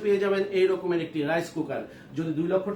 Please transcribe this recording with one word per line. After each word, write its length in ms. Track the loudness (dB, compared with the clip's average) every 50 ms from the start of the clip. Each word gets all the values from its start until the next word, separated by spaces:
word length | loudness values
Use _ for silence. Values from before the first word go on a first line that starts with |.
| 2
পেয়ে 180 | 2 2 2 2
যাবেন 200 | 2 2 2 0 0 2 4
এই 60 | 4 4
রকমের 300 | 4 2 0 0 0 0 -2
একটি 140 | -2 -2 -2 0 2
রাইস 180 | 0 0 -2 -2 -4
কুকার। 260 | -6 -4 -4 -4 -6 -8 -10 -14 -20 -20 -8 -6
যদি 140 | -4 -2 -2 0
দুই 100 | 0 0 2 2
লক্ষ 140 | 0 0 0 -2